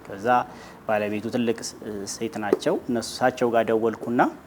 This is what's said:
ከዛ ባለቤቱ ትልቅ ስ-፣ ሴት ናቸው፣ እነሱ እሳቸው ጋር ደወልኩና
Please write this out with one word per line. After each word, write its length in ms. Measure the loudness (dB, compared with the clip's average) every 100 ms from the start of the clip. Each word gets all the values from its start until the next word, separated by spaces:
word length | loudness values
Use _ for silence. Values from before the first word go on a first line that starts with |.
ከዛ 240 | -12 -4 4 4 2 -8 -16 -12
ባለቤቱ 420 | 0 0 2 -2 -2
ትልቅ 280 | 0 0 0
ስ-፣ 140 | -4 -10 -8 -8 -8
ሴት 280 | -6 -6 -4
ናቸው፣ 380 | 0 0 2 -2
እነሱ 240 | 0 -2 -2
እሳቸው 380 | 0 0 2 2
ጋር 140 | 2 2
ደወልኩና 560 | 2 2 -2 -2 2 2 2